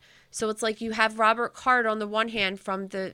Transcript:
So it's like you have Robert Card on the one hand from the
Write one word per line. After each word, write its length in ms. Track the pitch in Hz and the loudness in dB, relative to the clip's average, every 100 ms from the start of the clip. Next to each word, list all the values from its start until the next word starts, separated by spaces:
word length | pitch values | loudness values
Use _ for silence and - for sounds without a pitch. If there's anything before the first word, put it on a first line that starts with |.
| _ _ _ | _ _ _
So 160 | - 214 | -4 -4
it's 160 | 214 | -2
like 160 | 226 214 | -2 -2
you 120 | 226 | -4
have 280 | 220 220 220 | 0 0 4
Robert 340 | 220 226 240 | 4 4 -2
Card 320 | - 262 254 226 | -2 2 4 2
on 140 | 214 | 0
the 80 | 208 | -2
one 220 | 214 226 | -2 -2
hand 320 | 220 190 196 | 0 -2 -2
from 260 | - 190 190 | -6 -6 -6
the 260 | 190 190 | -6 -8